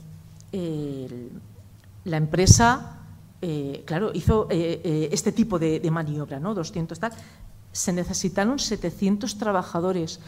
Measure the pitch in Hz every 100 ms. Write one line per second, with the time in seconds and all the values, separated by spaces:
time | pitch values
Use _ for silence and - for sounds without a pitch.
0 | - - - - - 196 170 151 147 135
1 | 127 123 120 - - - - - - -
2 | - 160 156 170 185 - 233 262 - -
3 | - - - - 180 151 139 143 - 165
4 | 214 180 160 220 - 165 170 165 170 156
5 | 156 196 214 190 226 180 160 156 165 165
6 | 151 147 143 135 180 208 156 175 165 165
7 | 226 - - - - - - - - 180
8 | 175 185 190 185 208 277 - 208 170 -
9 | 196 202 214 - 220 190 180 170 180 185
10 | 165 -